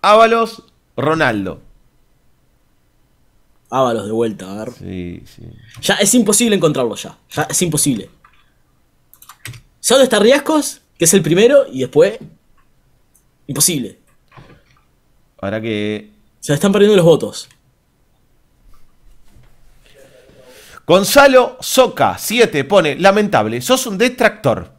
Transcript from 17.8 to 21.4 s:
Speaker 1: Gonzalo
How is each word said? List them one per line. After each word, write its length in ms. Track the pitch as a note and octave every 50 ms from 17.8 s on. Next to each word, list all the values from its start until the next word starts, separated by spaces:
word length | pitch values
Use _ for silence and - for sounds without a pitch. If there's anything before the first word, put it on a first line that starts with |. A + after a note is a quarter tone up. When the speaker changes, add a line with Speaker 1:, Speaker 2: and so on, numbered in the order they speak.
| _ _ _ _ _ _ _ _ _ _ _ _ _ _ _ _ _ - - - - _ _ _ _ - - - - - _ - - _ _ _ _ - _ _ _ _ _ _ - _ _ _ _ _ _ - - - - - - - - - _
Speaker 1:
Gonzalo 680 | - D#3+ F#3 G3 - - C#4+ C#4 C#4 C4 B3+